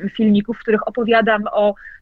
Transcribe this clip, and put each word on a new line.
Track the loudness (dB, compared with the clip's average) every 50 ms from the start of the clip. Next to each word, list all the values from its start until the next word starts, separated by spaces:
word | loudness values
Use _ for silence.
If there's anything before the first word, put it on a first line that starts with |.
| -4 -8 -4
filmików, | 0 2 2 2 2 0 -2 -8
w | -8
których | -2 -2 -2 0 -2 -4
opowiadam | -6 -4 -2 2 2 2 2 2 0 -2 -2 -4 -2
o, | 0 0 0 0 -2 -12 -20 -20 -18